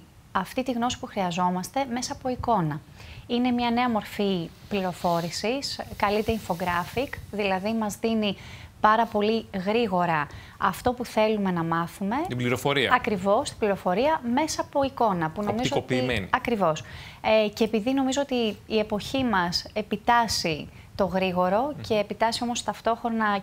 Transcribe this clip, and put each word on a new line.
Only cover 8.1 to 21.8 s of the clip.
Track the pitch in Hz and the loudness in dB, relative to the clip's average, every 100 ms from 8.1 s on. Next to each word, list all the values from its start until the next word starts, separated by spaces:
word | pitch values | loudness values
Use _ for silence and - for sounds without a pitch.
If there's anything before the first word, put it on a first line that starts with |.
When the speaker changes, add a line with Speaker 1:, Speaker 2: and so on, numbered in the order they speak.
| 226 208 196 - - - - | 0 0 -2 -8 -16 -18 2
Speaker 1:
πάρα | 220 220 226 | 4 6 4
πολύ | 214 208 226 - 196 180 | 2 2 0 -2 -4 0
γρήγορα | 226 233 185 175 160 147 - - - | 2 2 2 2 2 -2 -8 -18 -2
αυτό | 190 - 247 | -2 0 -2
που | 247 | -2
θέλουμε | 233 - 214 214 196 | -2 2 2 2 0
να | 175 | 0
μάθουμε. | 165 165 170 - 196 247 349 | 0 0 -2 -4 -4 -2 -2
Speaker 2:
Την | 123 | -2
πληροφορία. | 123 - - 269 113 | 0 0 2 2 4
Speaker 1:
Ακριβώς, | 247 240 208 196 214 294 | 4 2 0 2 2 0
την | - | -2
πληροφορία | 214 190 190 180 277 320 240 | 0 0 0 2 2 0 0
μέσα | 247 311 - | 0 0 -2
από | 320 294 | -2 0
εικόνα. | 277 269 226 180 160 | 0 2 2 2 0
Που | 156 | -2
νομίζω | 208 220 254 | -2 0 0
ότι | 277 | 0
Speaker 2:
Οπτικοποιημένη. | - 127 127 117 90 | 0 0 2 -2 0
Speaker 1:
Ακριβώς. | 247 - 226 180 156 - - - - - 220 | -2 -2 0 2 0 -6 -14 -16 -6 2 4
Ε, | 208 | 4
και | 208 | 0
επειδή | 220 220 214 | 0 0 0
νομίζω | 269 262 262 | 0 0 0
ότι | 277 247 226 202 - | 0 0 -2 -4 -2
η | 214 | -2
εποχή | 208 208 - 269 | 0 -2 -2 -2
μας | 254 196 175 170 - | 0 2 2 -2 -4
επιτάσσει | - 208 202 - 240 233 - 175 147 - - - | -6 -4 -2 4 4 4 0 -2 -2 -6 -16 -12
το | - | -2
γρήγορο | 190 185 185 180 180 202 | 0 2 2 2 4 4
Speaker 2:
Μμμ. | 277 285 | 2 -4